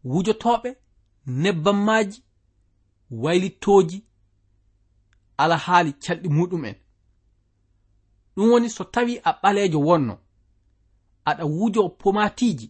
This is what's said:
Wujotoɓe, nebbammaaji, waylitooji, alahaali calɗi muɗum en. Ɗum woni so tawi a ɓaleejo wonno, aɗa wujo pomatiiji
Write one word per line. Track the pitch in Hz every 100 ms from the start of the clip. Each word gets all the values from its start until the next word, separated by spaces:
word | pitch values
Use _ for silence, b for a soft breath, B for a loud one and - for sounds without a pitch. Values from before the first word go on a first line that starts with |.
Wujotoɓe, | 127 151 196 208 233 233 247 262 _ _ _ _ 131
nebbammaaji, | 127 185 170 170 202 208 220 202 - _ _ _ _ _ _ _ _ _
waylitooji, | 113 143 180 185 - - 202 165 190 _ _ _ _ _ _ _ _ _ _ _ _ _ -
alahaali | 156 165 - 180 160
calɗi | 139 - 170 180
muɗum | 147 180 175
en. | 117 - _ _ _ _ _ _ _ _ _ _ _ _ _ _ _
Ɗum | - 220
woni | 240 233
so | -
tawi | 180 233 240 240
a | 170 -
ɓaleejo | 190 202 196 156
wonno, | 147 170 123 98 _ _ _ _ _ _ _ _ _ _
aɗa | - 147
wujo | 156 156 220 214 180
pomatiiji | - 196 202 208 - 240 143